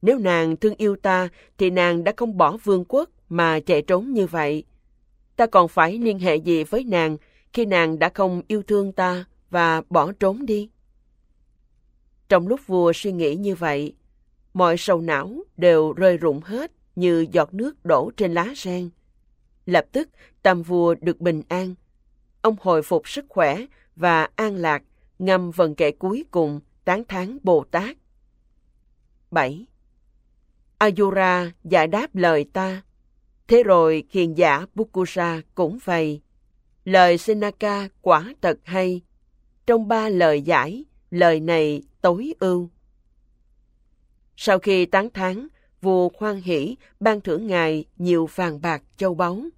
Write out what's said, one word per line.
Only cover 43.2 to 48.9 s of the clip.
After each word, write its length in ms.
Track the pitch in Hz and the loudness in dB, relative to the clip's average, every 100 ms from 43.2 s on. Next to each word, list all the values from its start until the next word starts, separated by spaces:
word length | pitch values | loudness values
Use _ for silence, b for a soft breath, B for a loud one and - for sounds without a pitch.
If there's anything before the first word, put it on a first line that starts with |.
| _ _ _ _ _ _ _ _ _ _ _ _ | _ _ _ _ _ _ _ _ _ _ _ _
Sau 220 | - 190 | 0 0
khi 280 | 202 190 175 | 2 0 2
tán 240 | 190 214 | 0 -2
thán, 380 | 196 185 190 285 _ _ _ | -4 -6 -6 -12 _ _ _
vua 280 | 185 185 180 170 | 0 2 0 -2
hoan 220 | 214 202 | -6 -6
hỷ 360 | 180 165 143 254 b b | -4 -4 -4 -10 b b
ban 200 | 214 214 | -2 0
thưởng 260 | 196 165 220 | -2 -6 -2
ngài 380 | 180 160 156 156 _ | -2 0 -2 -6 _
nhiều 320 | 175 175 160 | 0 0 0
vàng 260 | - 175 147 | -4 -6 -4
bạc 220 | 170 151 _ | -6 -6 _